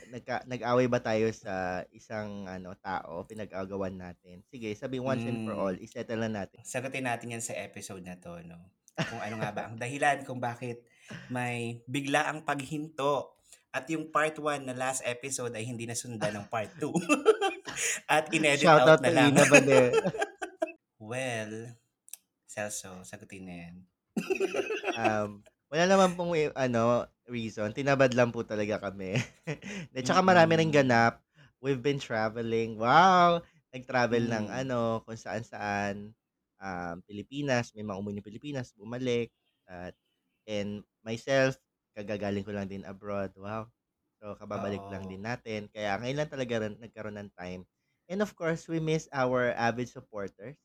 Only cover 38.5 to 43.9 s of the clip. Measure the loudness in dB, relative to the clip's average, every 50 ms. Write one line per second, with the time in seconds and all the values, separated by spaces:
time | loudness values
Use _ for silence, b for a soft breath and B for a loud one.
38.5 | -8 -8 -8 -10 _ -18 -14 -10 -8 -4 -2 0 0 0 -2 -4 _ _ _ _
39.5 | _ _ _ -16 -14 -12 -12 -12 -14 _ _ _ _ _ _ _ _ _ _ -6
40.5 | -4 -4 -4 -4 -6 -10 -12 _ _ _ -10 -8 -8 -6 -2 2 4 4 4 2
41.5 | 0 -4 _ _ _ _ _ _ _ -12 -8 -6 -4 -4 -2 -2 -2 -2 -4 -4
42.5 | -4 -4 -6 -6 -8 -10 -12 -12 -14 -12 -8 -6 -4 -4 -4 -6 -8 -12 -12 -10
43.5 | -8 -10 -10 -12 _ _ _ _